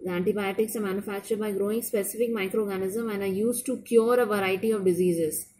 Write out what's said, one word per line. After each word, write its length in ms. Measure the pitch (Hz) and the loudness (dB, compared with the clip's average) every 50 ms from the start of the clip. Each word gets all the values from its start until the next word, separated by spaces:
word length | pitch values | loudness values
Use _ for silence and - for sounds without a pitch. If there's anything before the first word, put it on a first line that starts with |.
| - | -6
the 80 | 185 | -4
antibiotics 640 | 180 175 180 214 190 208 202 196 190 208 220 220 - | -2 0 0 0 0 0 0 -2 0 0 -2 -2 -2
are 60 | 226 | -4
manufactured 580 | 208 190 190 202 202 214 196 196 196 - 226 202 | -4 -2 -2 -4 -4 -4 -6 -6 -4 -4 -4 -2
by 140 | 214 214 196 | -2 -2 -2
growing 280 | 196 196 202 214 233 | -2 0 0 -2 -2
specific 540 | 233 - - 202 196 196 - 220 240 226 233 | -4 -2 -2 -2 -2 -2 -2 -2 -2 0 0
microorganism 720 | 214 190 190 196 220 214 202 196 190 190 190 196 233 233 226 | -2 -2 -2 0 0 -2 0 -2 -2 -2 -2 -2 -4 -4 -4
and 140 | 208 196 196 | -4 -2 -2
are 20 | |
used 400 | 196 185 196 220 240 240 - - | -2 0 0 0 0 0 -2 -4
to 100 | 269 247 | -4 -6
cure 420 | - - - 233 226 220 233 247 247 | -6 0 4 4 6 6 6 4 4
a 60 | 240 | 4
variety 460 | 208 208 202 190 190 196 185 226 220 | 2 2 2 2 2 0 0 2 0
of 120 | 220 208 190 | 0 2 2
diseases. 640 | 185 175 170 185 180 170 165 165 156 160 - - - _ | 2 4 4 4 2 2 2 0 -2 -2 -4 -8 -10 _